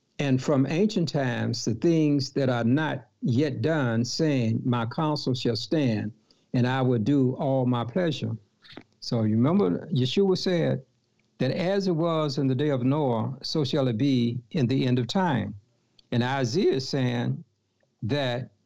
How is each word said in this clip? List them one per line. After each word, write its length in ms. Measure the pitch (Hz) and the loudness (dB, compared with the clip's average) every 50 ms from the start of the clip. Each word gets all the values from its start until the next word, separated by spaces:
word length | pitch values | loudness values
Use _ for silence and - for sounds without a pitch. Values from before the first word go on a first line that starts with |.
| _ _ _ - | _ _ _ -4
and 200 | 151 139 131 127 | 0 2 2 0
from 260 | - - 151 131 135 | 2 2 2 2 2
ancient 420 | 139 160 160 208 214 - 196 170 - | 2 2 0 0 0 0 0 -2 0
times 560 | - 147 135 127 120 113 110 113 117 - - | 0 -2 -2 0 -2 -2 -2 -4 -4 -4 -4
the 100 | 123 110 | -4 -4
things 560 | - - 175 165 160 156 147 143 143 135 - - | 0 2 2 4 4 4 4 2 2 0 -2 -2
that 160 | 143 139 123 | -2 0 0
are 160 | 123 120 117 | 0 2 2
not 440 | 117 127 151 160 147 135 135 - _ _ - - | 2 2 2 2 0 -4 -6 -10 _ _ -6 -2
yet 380 | 180 117 117 156 151 127 117 | 0 2 2 2 0 0 -2
done, 440 | 117 151 165 156 135 120 113 113 123 | 0 0 2 2 2 0 0 0 -2
saying, 580 | 131 - - 165 156 143 131 117 110 113 123 139 | -2 -2 0 0 2 2 2 2 0 0 -2 0
My 220 | 131 123 120 117 | 0 0 0 -2
counsel 480 | 117 120 - 160 151 151 143 - 139 127 | -4 -4 -2 -2 -2 -2 -2 -2 -2 -4
shall 220 | 127 - 120 117 | -2 -2 -2 -2
stand, 560 | 113 123 - - 160 143 123 110 104 107 107 - _ _ _ _ _ _ _ - | -2 -4 -2 0 0 2 2 0 0 -4 -6 -8 _ _ _ _ _ _ _ 0
and 120 | 127 120 | 0 2
I 160 | 123 131 135 131 | 2 2 0 2
will 160 | 127 127 117 | 2 2 2
do 360 | 104 107 143 143 131 123 127 | 2 2 2 2 2 2 0
all 320 | - - 135 135 135 127 | -2 -2 0 0 0 2
my 180 | 123 127 120 117 | 0 0 0 -2
pleasure." 520 | 117 - 190 180 170 143 - - 110 110 110 - _ _ _ _ - - - - _ _ - | -2 -2 -2 0 0 -2 -2 -4 -6 -6 -8 -10 _ _ _ _ -20 -20 -20 -20 _ _ -16
So 220 | - - 131 117 110 | -8 -4 -2 0 2
you 140 | 107 107 | 2 2
remember 520 | 110 120 143 175 208 202 90 87 - - - - | 4 4 4 4 4 2 2 0 -2 -4 -4 -2
Yeshua 440 | 127 123 127 - 196 196 190 180 | 0 0 0 2 2 2 2 2
said 460 | 180 - 196 180 170 156 139 131 135 - _ _ _ _ _ _ _ _ _ _ - | 0 0 -2 0 0 0 0 -2 -2 -6 _ _ _ _ _ _ _ _ _ _ -4
that 140 | 123 131 - | -2 -2 -2
as 360 | - 180 175 196 202 190 190 | 0 0 0 0 0 0 0
it 80 | 175 | 0
was 420 | 151 165 170 165 160 156 151 131 156 | 0 0 0 0 0 0 -2 -2 0
in 80 | 139 | 0
the 80 | 135 131 | 0 0
day 140 | 123 147 151 | 2 0 0
of 160 | 143 127 120 | 0 0 0
Noah, 520 | 131 139 156 151 131 117 113 113 123 135 - - | 0 2 2 2 0 0 0 -2 -4 -6 -8 -8
so 220 | - - 165 147 | -6 -2 -2 -2
shall 240 | 131 - 151 135 127 | 0 0 0 0 0
it 100 | 117 107 | 0 0
be 420 | 139 143 135 127 120 120 120 123 - _ - | 0 2 2 2 2 0 -2 -4 -8 _ -2
in 140 | 175 127 | 0 0
the 200 | 120 135 135 143 | 2 2 2 2
end 120 | 127 123 123 | 2 0 0
of 80 | 120 | 0
time. 480 | 110 - 196 185 175 143 110 98 101 101 - _ _ _ _ _ _ _ _ _ - | 0 0 0 0 2 0 -2 -2 -4 -8 -12 _ _ _ _ _ _ _ _ _ -4
And 120 | - 120 120 | -2 -2 0
Isaiah 520 | 123 135 139 135 123 117 175 226 359 - | 0 0 -2 -2 -2 0 0 0 2 0
is 140 | 135 131 - | 0 -2 -4
saying 540 | - 139 127 123 120 120 120 127 135 160 - _ _ _ _ _ _ _ _ _ _ - - | -4 -2 -2 0 -2 -2 -2 -4 -4 -6 -8 _ _ _ _ _ _ _ _ _ _ -8 -4
that 480 | 107 139 147 139 127 120 123 123 - _ _ _ | -2 -2 0 0 -2 -2 -4 -6 -8 _ _ _